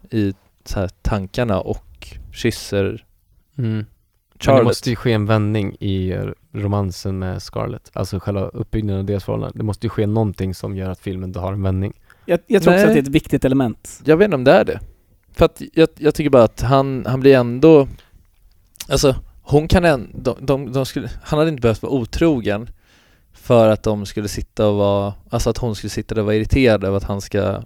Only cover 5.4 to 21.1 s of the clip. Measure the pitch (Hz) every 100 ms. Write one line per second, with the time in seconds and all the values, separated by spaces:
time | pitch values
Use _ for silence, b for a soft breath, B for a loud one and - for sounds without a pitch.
5.4 | 104 107 95 - 104 95 92 95 101 -
6.4 | _ - 101 101 98 90 101 95 92 95
7.4 | - - 110 - _ - 95 190 - 202
8.4 | 190 120 - 117 110 98 98 101 - 107
9.4 | 107 - 110 98 113 - 104 110 107 90
10.4 | 95 90 104 98 95 92 - 92 95 90
11.4 | 92 98 95 95 98 - b b - 170
12.4 | - 214 165 180 208 220 135 147 - 139
13.4 | 131 135 127 107 - - 117 160 208 147
14.4 | 127 180 - - - _ _ _ _ -
15.4 | 165 - 135 - 160 - 147 - 147 135
16.4 | 117 - 120 135 135 131 - 127 135 135
17.4 | 120 123 160 156 131 b b b _ _
18.4 | _ _ _ _ - 139 143 120 - _
19.4 | - 143 160 190 175 139 104 - 127 -
20.4 | 131 139 110 127 131 - 110